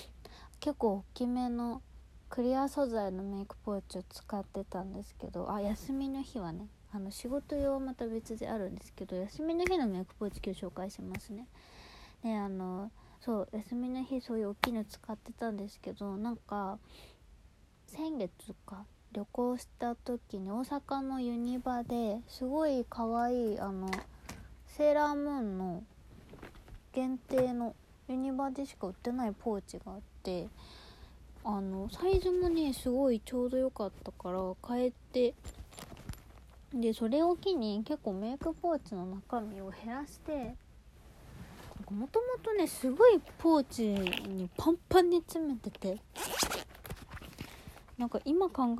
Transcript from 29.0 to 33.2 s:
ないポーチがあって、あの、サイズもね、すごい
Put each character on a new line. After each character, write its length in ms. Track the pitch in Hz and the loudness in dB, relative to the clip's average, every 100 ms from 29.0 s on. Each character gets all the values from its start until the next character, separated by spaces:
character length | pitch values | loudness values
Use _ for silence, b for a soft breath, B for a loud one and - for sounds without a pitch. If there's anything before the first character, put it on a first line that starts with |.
| 240 | -4
な 140 | 247 233 | -2 -2
い 60 | |
ポ 240 | 202 240 208 | -2 -2 -2
ー 60 | |
チ 160 | - - | -4 -12
が 140 | - | -10
あ 40 | 190 | -12
っ 40 | - - | -14 -8
て、 260 | - 180 170 B B B B B B B - - | -4 -4 -4 B B B B B B B -20 -8
あ 160 | 240 208 | -2 -2
の、 300 | 196 190 202 | -2 -4 -6
サ 180 | - 359 | 0 4
イ 100 | 381 | 6
ズ 140 | 370 | 6
も 160 | 359 359 | 4 4
ね、 240 | 330 302 | 4 2
す 160 | 247 262 | 0 0
ご 240 | 247 277 | 4 4
い 80 | 226 | 4